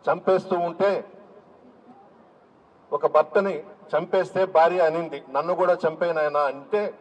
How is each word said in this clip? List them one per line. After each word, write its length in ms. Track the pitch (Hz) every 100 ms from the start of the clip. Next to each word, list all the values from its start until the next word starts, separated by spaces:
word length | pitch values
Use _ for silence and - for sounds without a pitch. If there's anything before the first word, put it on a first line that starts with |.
| -
చంపేస్తూ 460 | 180 185 185 - 180
ఉంటే 460 | 170 165 196 175 - - - - - - - - - - - - - _ _ _ _ _ _
ఒక 140 | 143 156
భర్తని 580 | 151 156 202 196 156 - - - 151
చంపేస్తే 480 | 175 190 175 180 190
భార్య 340 | 160 165 180
అనింది, 440 | 160 160 165 143 127
"నన్ను 240 | 139 165
కూడా 220 | 175 180 170 165
చంపేనాయనా" 520 | 160 175 160 151 147
అంటే 540 | 143 135 139 208 208 -